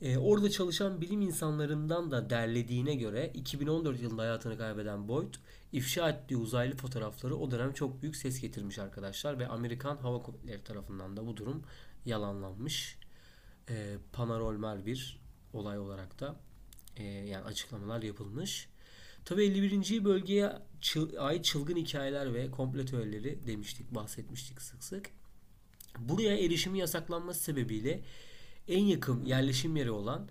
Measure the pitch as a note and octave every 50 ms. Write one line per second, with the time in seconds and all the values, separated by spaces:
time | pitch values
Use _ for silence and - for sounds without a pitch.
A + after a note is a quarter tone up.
0 | - C3+ B2+ C3+ - G3+ G#3 G#3 G3+ G3+ G3+ - F#3 F3+ E3 - G3+ G3 F#3+ E3+
1 | D#3+ F3 G3+ G#3 G3+ F#3 D#3+ - E3 D#3 D3+ D3+ D3+ D3 D3+ D3+ D3+ D#3 E3 F3
2 | E3+ D#3+ C3+ B2 - - A#2+ A#2 A#2 A2+ A#2 A#2+ A#2+ A#2+ A#2+ B2 B2 C#3+ - C3
3 | A#2 G#2+ G2+ A#2 D3+ E3+ - - B2+ - - C#3 C#3+ D3+ D#3 E3 E3 D3+ C3 B2
4 | A#2+ A#2 A2 A2 A2 A2+ A#2 A2 - A#2 A2 G#2+ A2+ A2 G#2+ G#2+ G#2 G#2+ G#2 G2+
5 | G#2 G#2 A#2+ D3 F3+ G3 - - - - - - - - - C3 B2+ - - F3
6 | E3+ D#3+ D3 - - - C3+ A#2+ A2+ A2 A#2 B2 A#2+ B2+ C#3 - C3 B2+ B2+ A#2+
7 | A2 G#2+ G#2 - - B2+ C#3+ - D#3+ C#3 B2 A#2 B2 C#3 C#3 - D3+ C3 C3 C3
8 | C3 D3+ D#3 - - C3 B2+ - - A2 - - G2+ G2 G2 - G2+ G2 - -
9 | G2 G2 G2 - - D3 D3 B2+ B2 A#2+ A#2 A2+ A#2+ A#2+ A#2+ B2 C3 C#3 D3 C#3+
10 | B2+ B2 B2 A#2+ B2 - B2 - - - A2 G2+ - - A2 G2+ G2 - G2+ F#2+
11 | F#2 F#2 G2 G#2 A2 A#2 A2+ G#2 G#2 A2+ C#3 D#3 - - - - - - - -
12 | - B2 A2+ G#2+ G#2 G2+ G2+ G2+ F#2+ F#2+ F#2+ G2+ A#2 D3+ - - - - - -
13 | - - - - - - - - - - - - - - A#2+ A2 G#2 G2+ G2+ G2+
14 | - - - B2 A#2+ A2+ A#2 A2+ A2+ A2 G#2+ G#2 G#2+ A2 G#2+ G2 F#2+ G#2+ B2 C3
15 | C3 - - - - - - - - - - A2+ G2+ G#2 G2+ G#2 G2+ G2 G2 F#2+
16 | F#2 F2+ - - C3+ C#3+ D#3 - - - - - - - - - - - - -
17 | G#2+ G2+ G2+ G2 G2+ G#2 G2 F#2+ F#2+ G#2+ G#2+ - - - B2+ G#2 G2+ G#2 A2+ A#2
18 | A2 G#2+ G2+ - G#2 G2+ G2+ C3 F#3 G3 - - - - - - - - - -
19 | - - - - - - F3 G3 G#3 G3+ G3 G3 G3 G3+ G3 G3+ F#3 - G#3+ A3+
20 | G3 G3+ F#3+ F#3 F#3+ F#3+ G3 G3+ G3+ G3+ - - - - - - - - - D#3
21 | D#3 D#3 - - C#3 C#3 D#3+ F3+ F3 - - D3+ C#3 D3+ F3 E3+ D#3+ C3+ - D3
22 | C#3 C3+ C#3 C#3+ C#3 C3 A#2 A#2+ C3 C3+ - - C3+ B2+ C3 C#3 C3 B2+ C3 B2
23 | A2 G#2+ G#2 G#2+ G#2 C#3 D#3 - - A#2+ A2 G#2 G#2 G2+ - - - - - A2
24 | G#2 G2+ - - G#2 - - - - - - - - - - - - - F#3+ G3
25 | G3+ - - - - - - - - - - - - - - - - - - -
26 | B2 B2 D#3+ G3 A3+ G#3 G3+ G#3 F#3+ F3 E3+ D#3+ - F#3 F#3+ G3 F3+ E3 - E3+
27 | D#3+ - E3+ E3+ F3 F3 F3+ E3+ - - D#3 C#3 B2 A2 A2 G#2+ G#2+ C3+ E3 F#3+
28 | - - - - - - - - - - - - - - F3 F#3 G#3 G3+ F3+ D3
29 | - - B2+ B2 C3 B2+ B2+ C3 C3 C3+ C3 - - D#3+ D#3+ D3+ C3+ A#2 A2 G#2
30 | G2+ G#2+ C#3 E3+ G3+ -